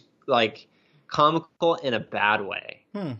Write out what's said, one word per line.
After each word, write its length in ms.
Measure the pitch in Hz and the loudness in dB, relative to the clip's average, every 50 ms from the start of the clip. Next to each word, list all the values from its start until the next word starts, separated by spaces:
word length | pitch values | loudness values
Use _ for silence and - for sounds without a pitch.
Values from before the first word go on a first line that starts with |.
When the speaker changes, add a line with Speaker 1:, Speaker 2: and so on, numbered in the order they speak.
| _ _ _ _ _ | _ _ _ _ _
Speaker 1:
like, 400 | - 127 117 113 104 - - - _ _ _ _ _ _ _ _ | 0 2 2 2 2 -2 -8 -20 _ _ _ _ _ _ _ _
comical 680 | _ - 151 147 156 165 160 160 _ _ - 175 170 165 | _ 0 2 4 4 4 0 -4 _ _ -2 0 0 0
in 180 | - 147 131 117 | 0 -2 -2 -2
a 60 | 104 | -2
bad 420 | 85 - 110 101 101 104 107 104 101 | -4 -4 -4 0 2 2 2 0 -2
way. 360 | 92 92 92 - - - - _ _ - | -6 -8 -10 -10 -12 -20 -20 _ _ -10
Speaker 2:
Hmm. 160 | 202 185 143 120 107 | -8 -8 -8 -8 -10